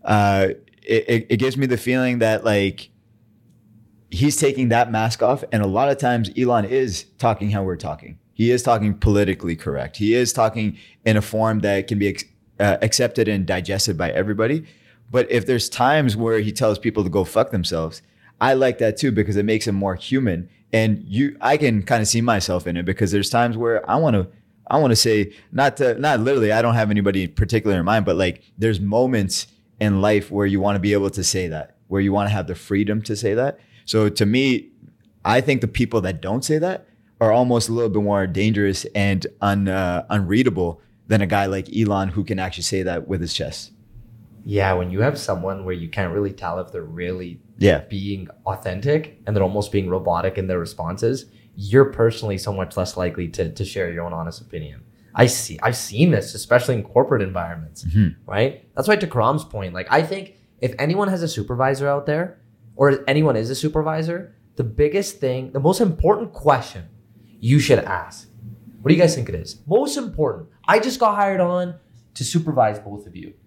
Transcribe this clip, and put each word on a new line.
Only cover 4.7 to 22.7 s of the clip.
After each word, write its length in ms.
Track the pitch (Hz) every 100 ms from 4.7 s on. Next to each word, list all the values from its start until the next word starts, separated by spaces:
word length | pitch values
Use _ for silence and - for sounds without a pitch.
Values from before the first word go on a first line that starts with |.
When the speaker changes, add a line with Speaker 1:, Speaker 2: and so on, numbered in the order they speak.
| 113 117
Speaker 1:
mask 280 | 110 113 -
off. 220 | 113 135 -
And 140 | 110
a 20 | 101
lot 220 | 101 139
of 100 | 139
times 320 | 131 120 107 -
Elon 260 | 123 120
is 420 | 101 131 127 90 - _
talking 320 | 117 107 104
how 140 | 101
we're 100 | 95 85
talking. 440 | 78 76 60 80 _
He 180 | - 117
is 100 | 123
talking 320 | 123 113 107
politically 600 | 95 110 104 98 90 87 80
correct. 400 | 76 69 71 -
He 180 | 107
is 180 | 120 120
talking 460 | - 110 117 107 - - _
in 120 | 113 107
a 60 |
form 380 | 101 110 110 107
that 280 | 101 98 95
can 100 | 104
be 100 | 101
ex-, 160 | 98 - _ _ -
uh, 160 | 101 -
accepted 440 | 110 - 120 - 107
and 180 | 101 90
digested 500 | 92 87 98 - 82
by 120 | 87
everybody. 520 | - 98 104 113 156 156 _ _ _ _
But 200 | 127 120
if 160 | 120 101
there's 220 | 123 -
times 480 | - 123 156 131 107
where 240 | 113 110
he 120 | 104
tells 260 | 104 113 104
people 260 | 117 107
to 60 | 95
go 140 | 98
fuck 260 | 90 110 -
themselves, 520 | 104 85 82 80 - _ _ _ _
I 140 | 120
like 240 | 135 127 120
that 180 | 113 104
too, 160 | 139
because 240 | 110 104 101
it 80 |
makes 220 | 104 110 113
him 80 |
more 200 | 98 98
human. 540 | 90 - 131 120 87 90 _ _
And 300 | 113 110 104
you, 320 | - 104 139 -
I 160 | 120 147
can 260 | 143 110
kinda 220 | 95 120
see 160 | 104 117
myself 460 | 117 104 95 90
in 100 | 87